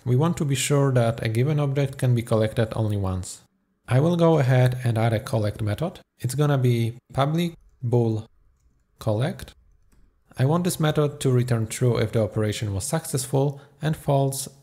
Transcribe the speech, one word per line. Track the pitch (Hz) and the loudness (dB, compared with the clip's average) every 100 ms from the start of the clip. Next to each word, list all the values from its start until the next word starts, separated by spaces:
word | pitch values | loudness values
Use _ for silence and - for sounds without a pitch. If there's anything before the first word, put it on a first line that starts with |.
| 123 | -2
We | 123 | 2
want | 160 - | 2 0
to | 147 | -2
be | 131 | -2
sure | - 143 139 | 0 2 4
that | 123 117 117 | 4 2 0
a | 113 | -2
given | 113 135 147 | 0 0 0
object | 143 135 139 - | 0 0 -2 0
can | 127 120 | 0 2
be | |
collected | 113 110 110 - 110 113 | 2 0 2 0 -2 0
only | 107 101 | -2 -2
once. | 95 92 90 - _ _ _ _ - | -2 -4 -8 -14 _ _ _ _ -2
I | 120 | 2
will | 165 170 | 2 4
go | 165 160 | 4 4
ahead | 127 127 127 127 | 4 4 4 2
and | 120 110 | -2 0
add | 113 | 2
a | 107 | 0
collect | - 113 104 - | -2 -2 -2 -2
method. | 104 104 170 - _ _ | -4 -2 -4 -8 _ _
It's | 123 127 | -6 0
gonna | 147 135 | 2 2
be | 123 117 113 120 _ | 2 2 0 -4 _
public | - 147 160 170 165 _ - | -2 0 0 -4 -6 _ -10
bool | 120 123 113 110 - _ _ _ _ _ _ - | 0 2 2 -2 -8 _ _ _ _ _ _ -10
collect. | 113 107 147 196 - - _ _ _ _ - _ _ - | -4 -2 -2 -6 -14 -20 _ _ _ _ -20 _ _ -2
I | 131 | 0
want | 170 180 | 2 0
this | - | 0
method | 156 151 147 - | 0 2 0 0
to | 135 | 2
return | 123 123 117 110 | 2 2 0 -2
true | - 123 117 | 0 0 2
if | 110 | 0
the | 117 | 0
operation | 104 110 107 - 107 | 0 0 -2 -2 -4
was | 98 | -4
successful | - 165 - 127 - 135 139 139 - - | -4 -4 -4 -6 -2 0 0 -4 -16 -6
and | 151 156 | -4 -4
false | - 139 135 135 - - | 0 0 0 -4 -10 -16